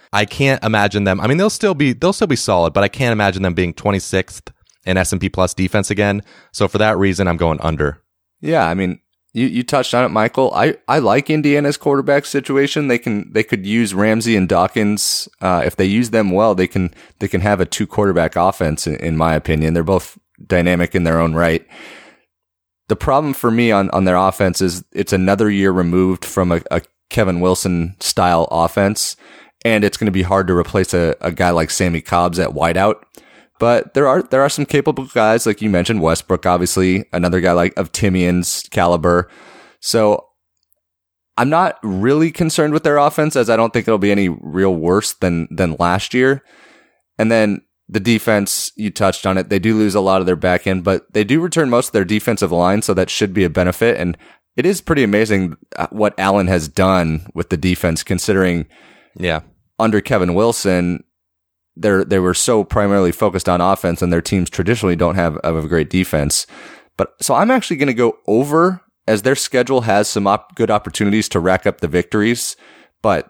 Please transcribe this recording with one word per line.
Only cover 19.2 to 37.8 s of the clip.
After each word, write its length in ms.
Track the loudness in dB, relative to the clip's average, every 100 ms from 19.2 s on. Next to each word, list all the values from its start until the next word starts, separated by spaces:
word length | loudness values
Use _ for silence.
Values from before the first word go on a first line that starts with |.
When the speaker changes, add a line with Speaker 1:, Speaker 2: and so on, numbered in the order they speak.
| 0 0
Speaker 2:
opinion. 380 | 0 0 0
They're 100 | 0
both 340 | 0 0 -2 -14 _ -20 -2
dynamic 480 | 0 2 0 0
in 100 | 0
their 160 | 0 0
own 140 | 0
right. 320 | 2 0 0 -4 -20 -20 -20 -20 _ _ _ _ _ _ _ -6
The 80 | -4
problem 380 | 0 0 0
for 160 | -2 0
me 220 | 2 2
on, 180 | 2 2
on 140 | 2 2
their 100 | 4
offense 460 | 2 2 0 0
is 220 | -2 -4 -8
it's 220 | -6 -2
another 360 | 0 2 2 2
year 220 | 4 2
removed 520 | 2 2 2 2 0
from 280 | -4 -2 0
a, 100 | 0 -2
a 120 | -4 -4 _ -6
Kevin 300 | -2 0 2
Wilson 560 | 2 2 0 -2 -4 -6
style 480 | -6 0 2 2 2
offense, 640 | 0 0 0 0 -2 -6 -10 -20 -20 -20 _
and 200 | 0 2
it's 140 | 0 0
gonna 140 | -2
be 100 | 0
hard 260 | 0 0 2
to 60 | 0
replace 380 | 0 -2 0
a, 220 | 0 0 -2
a 100 | -4
guy 180 | 0 0
like 220 | 2 0
Sammy 300 | -2 -2 -2
Cobbs 360 | 0 0 0 0
at 140 | -4
wideout. 500 | -2 0 2 0 -2 -10 -20 -20 -20 _ -2
But 360 | 2 2 0
there 140 | 0 2
are, 140 | 0
there 200 | 0 0
are 80 | 0
some 160 | -2 -2
capable 400 | 0 0 -4 -4
guys, 400 | 0 2 2 0
like 160 | -2
you 80 | 0
mentioned, 320 | 0 0 0
Westbrook, 440 | 0 0 -2 -2 0
obviously, 600 | 0 0 0 2 0 -2
another 260 | -4 0 2
guy 140 | 2
like 200 | 2 0
of 140 | -2